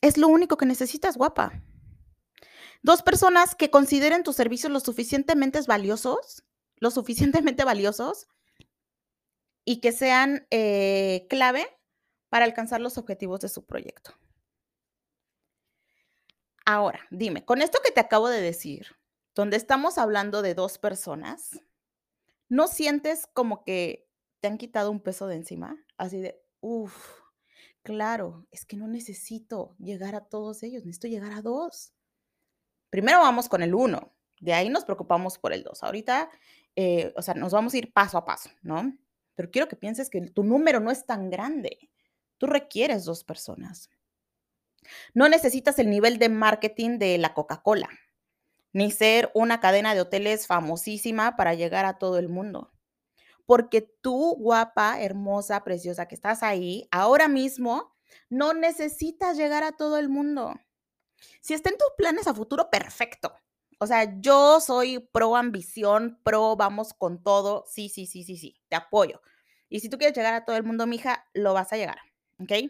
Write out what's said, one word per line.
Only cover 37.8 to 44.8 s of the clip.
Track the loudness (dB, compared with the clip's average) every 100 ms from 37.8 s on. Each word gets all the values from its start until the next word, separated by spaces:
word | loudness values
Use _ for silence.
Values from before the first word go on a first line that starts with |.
| -2
paso | 2 2 0
a | -4
paso, | -10 -10 _
¿no? | -8 -6 -6 -8 _ _ _ _
Pero | -6
quiero | -2 -4
que | -6
pienses | -10 -8 -6
que | -6
tu | -6 -2
número | 2 2 4 2
no | 0
es | -4 -4
tan | -6 -6
grande. | -6 -6 -6 -8 -12 _ _ _ _ _ _
Tú | 0
requieres | 0 -2 -2 0 0 -4
dos | -10
personas. | -10 -14 -14 -14 -14 -18 -20 _ _ _ _ _ _ _ _ _